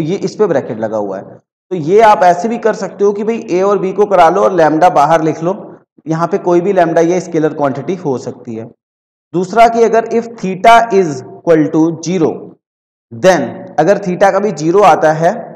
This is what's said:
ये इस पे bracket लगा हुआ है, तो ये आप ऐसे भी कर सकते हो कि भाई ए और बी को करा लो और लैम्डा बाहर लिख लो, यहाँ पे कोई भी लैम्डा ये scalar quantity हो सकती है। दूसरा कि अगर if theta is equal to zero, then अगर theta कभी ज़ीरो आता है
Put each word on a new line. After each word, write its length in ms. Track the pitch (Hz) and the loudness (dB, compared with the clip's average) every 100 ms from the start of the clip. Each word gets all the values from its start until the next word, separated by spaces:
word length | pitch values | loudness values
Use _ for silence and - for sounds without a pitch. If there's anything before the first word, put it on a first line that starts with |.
ये 160 | 156 190 | -4 -4
इस 180 | 170 - | -6 -2
पे 100 | 214 | -2
bracket 320 | 143 - 110 | -2 -4 -6
लगा 160 | 110 107 | -6 -4
हुआ 220 | 101 95 | -6 -8
है, 60 | 113 - _ _ - | -12 -20 _ _ -10
तो 60 | 185 | -6
ये 240 | 147 202 | 0 4
आप 200 | 220 208 | 6 6
ऐसे 240 | 180 175 220 | 4 2 -2
भी 100 | 226 | -2
कर 140 | 220 185 | -4 -4
सकते 280 | 190 - | -8 -2
हो 80 | 202 | -2
कि 120 | 202 | 0
भाई 220 | 214 233 233 | -4 -6 -4
ए 120 | 175 | -2
और 160 | 196 196 | 0 0
बी 140 | 185 | -2
को 140 | 185 208 | -2 2
करा 220 | 185 165 | 4 4
लो 140 | 190 | 4
और 100 | 208 | 0
लैम्डा 340 | 185 156 156 175 | 2 2 2 2
बाहर 320 | 165 147 165 | 4 2 2
लिख 200 | 156 147 | 0 -4
लो, 120 | 170 202 - - _ _ 151 | -6 -6 -12 -20 _ _ -8
यहाँ 200 | 160 170 | -4 -4
पे 100 | 190 | -2
कोई 200 | 180 175 | 0 0
भी 120 | 180 | 2
लैम्डा 280 | 185 160 165 | 0 2 2
ये 180 | 165 180 | 0 0
scalar 340 | 175 160 151 | -4 -2 -2
quantity 400 | 143 139 131 131 180 | -2 -4 -4 -8 -6
हो 220 | 160 123 | -6 -6
सकती 340 | 123 107 - | -8 -14 -14
है। 160 | 110 113 _ _ _ _ _ _ | -14 -14 _ _ _ _ _ _
दूसरा 320 | 165 180 214 233 | -6 -2 2 2
कि 140 | 233 | 4
अगर 220 | 226 226 226 | 2 0 -2
if 160 | 233 233 - | -4 -6 -8
theta 380 | 190 185 226 233 233 | -8 2 4 6 4
is 180 | 190 170 127 | 0 0 -4
equal 460 | - - - 160 143 | -12 -6 0 2 2
to 100 | 160 160 160 | 0 0 -2
zero, 280 | 165 185 139 90 - - _ _ _ _ _ | -4 -2 -2 -4 -12 -20 _ _ _ _ _
then 300 | 117 180 170 117 - - - | 0 2 2 -2 -10 -8 -2
अगर 200 | 160 202 | 0 0
theta 340 | 196 175 196 | -2 0 2
कभी 180 | 190 214 | 2 -2
ज़ीरो 300 | 160 160 190 | -2 0 4
आता 280 | 190 170 156 | 4 4 2
है 180 | 156 165 226 - | 2 0 -2 -8